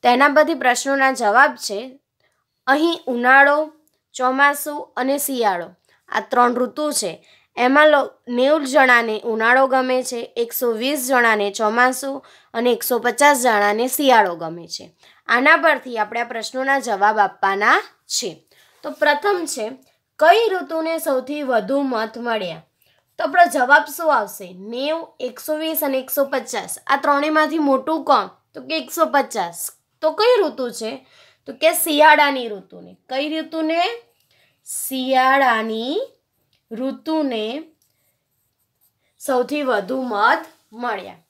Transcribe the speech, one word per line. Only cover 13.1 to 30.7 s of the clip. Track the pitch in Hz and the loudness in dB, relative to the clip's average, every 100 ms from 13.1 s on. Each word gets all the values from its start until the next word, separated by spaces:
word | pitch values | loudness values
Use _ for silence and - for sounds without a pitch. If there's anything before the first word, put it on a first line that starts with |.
| 240 285 285 | 2 4 4
જણાને | 247 208 208 208 254 | 2 2 2 0 -2
શિયાળો | - 277 233 196 170 | 0 4 4 4 -2
ગમે | 165 170 165 | -10 -10 -14
છે. | - 165 _ _ _ - | -16 -16 _ _ _ -4
આના | 240 277 320 | 0 4 4
પરથી | 320 269 262 233 | 4 0 -4 -6
આપણે | 208 233 | -4 -4
આ | |
પ્રશ્નોના | 233 226 208 254 262 277 | -6 -8 -8 -6 -2 -2
જવાબ | 240 196 208 214 | -2 0 2 2
આપવાના | 196 - 196 196 214 370 - _ _ | 0 0 -2 0 2 2 0 _ _
છે. | - 208 151 _ _ _ _ | -8 -8 -12 _ _ _ _
તો | 302 | -14
પ્રથમ | 262 294 294 415 381 | -2 0 2 0 -2
છે, | 330 - 220 262 _ _ _ _ | -4 -8 -8 -10 _ _ _ _
કઈ | 311 403 453 | 4 6 4
ઋતુને | 381 285 320 320 330 | -2 -4 -6 -4 -4
સૌથી | 320 262 262 294 | -2 -4 -4 -8
વધુ | 277 233 196 277 | -2 -2 0 -4
મત | 277 233 220 226 | -2 -4 -6 -8
મળ્યા? | 240 220 185 160 _ _ _ _ _ - | -6 -6 -6 -12 _ _ _ _ _ -8
તો | |
આપણો | 302 339 | -2 4
જવાબ | 349 294 247 285 294 285 | 4 4 4 4 4 -4
શું | 320 269 | 0 0
આવશે? | 202 - 185 | -2 -10 -16
નેવું, | 180 202 233 285 330 330 _ | -16 -12 -8 -4 -6 -8 _
એકસો | 247 233 - 302 | -12 -10 -6 -4
વીસ | 320 311 | -4 -4
અને | 302 262 | -2 -4
એકસો | 262 - | -4 -4
પચાસ | 277 277 - 220 180 - - | -2 -4 -6 -10 -10 -14 -4
આ | 277 | -2
ત્રણેયમાંથી | 277 285 294 311 302 320 | 0 0 0 0 0 0
મોટું | 285 269 269 320 | 0 0 0 -4
કોણ? | 277 254 185 _ _ | 2 2 2 _ _
તો | - | -20
કે | 254 320 | -8 -8
એકસો | - - 311 | -6 -2 0
પચાસ. | 285 285 220 170 165 - _ _ _ | 0 0 -4 -6 -8 -14 _ _ _
તો | 311 | -2
કઈ | 311 440 494 | 2 2 4
ઋતુ | 330 233 247 | 2 -2 -8